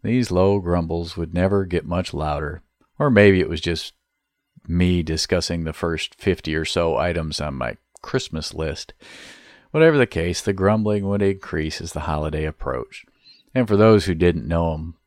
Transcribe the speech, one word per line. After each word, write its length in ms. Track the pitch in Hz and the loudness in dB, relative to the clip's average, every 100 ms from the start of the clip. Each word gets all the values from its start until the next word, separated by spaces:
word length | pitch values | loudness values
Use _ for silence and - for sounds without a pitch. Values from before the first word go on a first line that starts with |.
These 260 | 107 123 120 | 0 0 0
low 300 | 90 95 101 | 2 2 2
grumbles 560 | 87 87 82 85 82 85 | 0 -2 0 -4 -6 -8
would 180 | 80 | -6
never 300 | 87 95 101 | 0 0 0
get 200 | 95 87 | 0 -4
much 300 | 76 87 90 | -2 -4 -4
louder, 480 | - 76 73 76 82 _ _ _ _ | -6 -4 -4 -6 -10 _ _ _ _
or 100 | 147 | 2
maybe 300 | 110 101 95 | 6 8 6
it 80 | 92 | 2
was 120 | 82 | -2
just 340 | - 82 - _ _ _ _ _ _ _ | -4 -4 -6 _ _ _ _ _ _ _
me 380 | - 85 90 90 | -4 2 2 2
discussing 640 | 80 80 - 90 - 85 | 0 -4 0 -2 -2 -4
the 80 | 80 | -6
first 420 | 78 87 82 - | -4 -4 -4 -6
fifty 400 | _ - 87 - | _ -2 -2 -2
or 100 | 78 | -4
so 320 | 78 - 82 65 | -2 -2 0 0
items 440 | 87 85 78 76 | 0 -2 -4 -6
on 160 | 76 67 | -6 -6
my 220 | 62 52 _ - | -8 -10 _ -20
Christmas 540 | - 131 - 78 76 | -6 -6 -6 -8 -8
list. 400 | - 80 78 - - - - - - - - _ | -6 -6 -6 -12 -20 -20 -20 -20 -20 -20 -20 _
Whatever 260 | 151 160 151 | 4 4 6
the 80 | 120 | 2
case, 340 | - 85 87 | 0 -2 -2
the 120 | - | -4
grumbling 560 | 95 95 107 107 104 98 | 0 2 2 2 0 0
would 120 | 101 | 0
increase 600 | 98 98 - 80 78 - | 0 0 -6 -4 -4 -6
as 120 | 82 | -10
the 140 | - 78 | -8 -4
holiday 380 | 78 78 78 | -4 -2 -4
approached. 640 | 78 - - 64 60 - - _ _ _ _ 131 | -6 -6 -6 -6 -8 -16 -20 _ _ _ _ -2
And 100 | 113 | 2
for 100 | 101 | 6
those 280 | 110 107 | 8 6
who 100 | 98 | 4
didn't 320 | 82 87 82 58 | 2 2 2 -2
know 260 | 85 82 | 0 0
him 220 | 78 82 - | -4 -8 -14